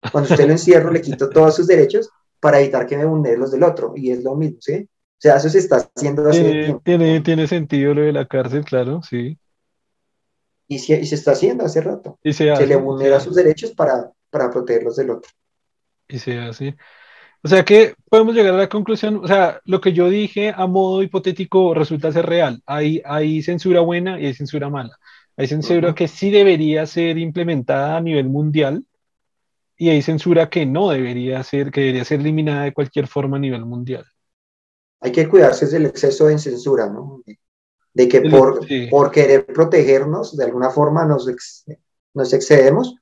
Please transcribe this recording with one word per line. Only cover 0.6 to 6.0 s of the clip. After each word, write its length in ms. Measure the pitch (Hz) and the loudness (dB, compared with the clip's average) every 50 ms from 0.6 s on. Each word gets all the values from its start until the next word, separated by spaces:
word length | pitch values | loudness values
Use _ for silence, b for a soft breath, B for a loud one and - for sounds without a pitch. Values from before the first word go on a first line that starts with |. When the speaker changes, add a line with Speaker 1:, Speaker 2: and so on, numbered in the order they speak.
| - 175 175 165 151 170 | 4 6 6 6 6 2
Speaker 1:
le 100 | 165 165 | -2 -2
quito 260 | - 135 135 - 139 | -2 -4 -4 -4 -4
todos 280 | 135 - 160 156 156 156 | 2 4 6 6 6 4
sus 100 | - 170 | 2 2
derechos 440 | 175 185 160 143 135 - 220 226 - _ _ _ _ _ _ | 4 4 4 4 2 2 -4 -4 -4 _ _ _ _ _ _
para 200 | - 151 139 139 | 0 2 4 4
evitar 260 | 139 135 135 127 123 | 2 2 0 -4 -4
que 100 | 123 139 | -4 -4
me 80 | 143 147 | -4 -2
vulnere 300 | 160 160 156 147 123 117 | -2 0 -2 0 0 0
los 120 | 120 127 135 | -2 -2 -4
del 120 | 135 131 175 | 0 2 2
otro, 300 | 170 160 - - 113 - | 0 0 -2 -8 -10 -8
y 160 | 151 135 127 | -6 -6 -4
es 120 | 127 123 123 | -4 -4 -4
lo 120 | 131 135 | -6 -4
mismo, 220 | 147 160 151 - _ | -4 -6 -6 -8 _
¿sí? 260 | - - 151 196 208 | -8 -8 -8 -8 -8
O 320 | _ _ _ _ _ _ _ | _ _ _ _ _ _ _
sea, 180 | - 151 139 | 4 4 4
eso 120 | 139 147 156 | 4 2 2
se 80 | 156 | 2
está 320 | 196 180 - 143 123 - _ _ | 2 2 4 0 0 0 _ _
haciendo 340 | - | -6